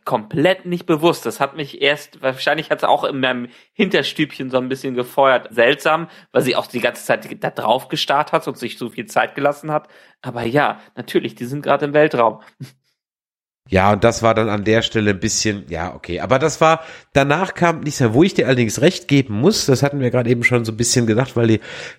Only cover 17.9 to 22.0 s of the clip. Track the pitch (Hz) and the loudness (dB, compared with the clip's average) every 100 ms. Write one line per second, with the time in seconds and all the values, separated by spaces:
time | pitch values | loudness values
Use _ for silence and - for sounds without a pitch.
17.9 | - 120 117 196 - 117 127 113 110 147 | 0 2 4 4 2 0 2 0 2 2
18.9 | - - 139 131 104 156 214 - 127 139 | 0 2 2 2 2 2 2 0 2 2
19.9 | 143 123 123 117 123 117 123 110 107 117 | 0 -2 0 0 0 2 0 -2 -2 0
20.9 | 127 113 107 131 120 117 107 - - - | 2 2 2 0 0 2 2 -2 -14 -16
21.9 | - | -6